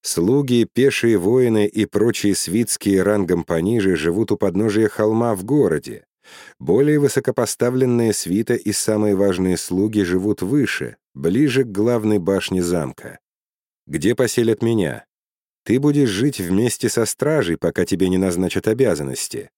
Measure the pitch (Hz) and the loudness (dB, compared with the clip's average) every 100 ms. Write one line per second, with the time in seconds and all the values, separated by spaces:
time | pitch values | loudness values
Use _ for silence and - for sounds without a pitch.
0 | - - 87 139 139 120 113 - 135 - | -6 -2 0 0 2 2 2 2 2 2
1 | 117 107 90 127 123 110 104 104 101 101 | 2 2 2 2 2 2 0 0 -2 0
2 | 113 107 104 95 - 101 117 - 104 98 | 0 0 0 0 -2 -2 -2 -2 0 2
3 | 92 104 90 87 82 82 90 117 95 82 | 2 0 0 -2 0 -2 0 0 2 0
4 | 80 87 113 104 98 87 110 104 110 - | 0 -2 -2 0 0 0 0 2 0 2
5 | 107 110 117 101 101 147 107 78 - 57 | 0 2 0 -2 -2 0 2 0 -4 -16
6 | _ _ - - - _ 127 104 147 151 | _ _ -20 -20 -20 _ 0 2 4 2
7 | 143 - 127 127 113 - 123 127 127 120 | 2 0 -2 -2 -2 0 -2 2 2 2
8 | 117 101 - 95 110 120 - 101 - 107 | 2 0 -2 -2 0 -2 -2 -4 -2 0
9 | 107 95 101 90 92 87 - 92 107 107 | 2 2 2 2 0 -2 -2 -2 0 0
10 | 92 92 101 101 92 143 120 - 60 57 | 0 0 -2 -2 -2 0 -2 -4 -8 -12
11 | _ 67 78 101 147 123 123 98 110 120 | _ -4 -2 2 2 0 -2 0 0 2
12 | 107 104 85 98 - 92 87 87 69 - | 2 0 2 -2 0 -2 0 -2 -4 -10
13 | - - _ _ _ _ _ _ - 160 | -18 -20 _ _ _ _ _ _ -10 -2
14 | 143 120 123 - 113 107 117 113 82 57 | -2 0 0 0 0 0 0 0 -2 -4
15 | - _ _ _ _ _ - 117 147 147 | -16 _ _ _ _ _ -2 2 2 2
16 | 131 95 139 - 87 95 120 - 117 - | 2 2 -2 -2 -2 0 0 0 -2 0
17 | 110 - 139 156 92 82 87 87 90 92 | -2 -2 0 0 0 -2 -2 -2 -2 0
18 | 92 92 95 87 90 95 107 113 127 78 | 0 2 0 0 -2 -2 -2 0 0 0
19 | 71 65 - - 50 | -4 -8 -10 -10 -14